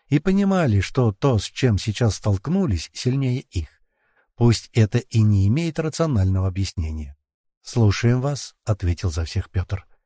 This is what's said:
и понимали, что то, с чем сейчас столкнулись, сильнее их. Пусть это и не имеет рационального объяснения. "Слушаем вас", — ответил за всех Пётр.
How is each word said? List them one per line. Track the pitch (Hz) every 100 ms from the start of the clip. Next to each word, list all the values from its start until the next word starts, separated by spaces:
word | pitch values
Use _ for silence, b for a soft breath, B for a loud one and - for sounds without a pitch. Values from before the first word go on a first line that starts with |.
| _
и | 147
понимали, | 190 190 196 185 151 101
что | - - 117
то, | 98 143 110
с |
чем | - - 127 101
сейчас | - 101 113 -
столкнулись, | 110 98 139 185 175 85 -
сильнее | - 127 135 131 123
их. | - - 80 _ _ _ _ _ _ -
Пусть | 117 113 -
это | - 110 120
и | - 113
не | 107 101 98
имеет | 131 170 151
рационального | 160 - 165 117 95 95 95
объяснения. | 90 95 - 80 78 71 - _ _ _ _
"Слушаем | - 120 107 - 117 127
вас", — | 135 143 - -
ответил | - 104 87 85 92
за | 80
всех | 80 98 -
Пётр. | 95 - 95 - _